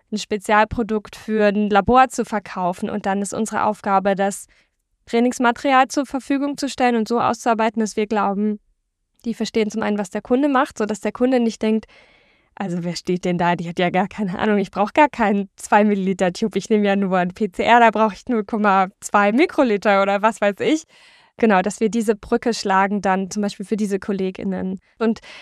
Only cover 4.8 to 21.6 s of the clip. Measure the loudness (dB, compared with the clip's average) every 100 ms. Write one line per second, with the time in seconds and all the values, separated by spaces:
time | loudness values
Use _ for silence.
4.8 | _ _ -4 0 0 2 0 0 2 2
5.8 | 2 0 -4 -6 -4 -2 -2 -4 -6 -2
6.8 | 0 0 0 0 0 -2 0 0 0 -2
7.8 | -4 -4 -2 -2 -2 -2 -2 -4 _ _
8.8 | _ _ _ _ -10 -6 -4 -2 -2 -2
9.8 | -2 -2 -4 -8 -2 0 2 2 0 -2
10.8 | -4 -4 -6 -2 0 2 0 0 0 0
11.8 | -4 _ _ _ _ _ _ -10 -6 -6
12.8 | -6 -6 -4 -2 0 0 0 0 -2 -2
13.8 | 0 0 -2 -4 -6 -2 0 0 -2 -2
14.8 | 0 4 2 2 0 0 -4 -10 0 2
15.8 | 4 2 0 0 -2 0 -4 -4 0 0
16.8 | 2 0 0 0 -2 -2 -4 -2 4 6
17.8 | 6 4 0 -2 -4 -4 -2 -2 2 2
18.8 | 0 -4 -2 2 4 4 2 2 0 2
19.8 | 2 2 2 2 0 0 -2 0 0 -2
20.8 | -4 _ _ _ _ -2 2 4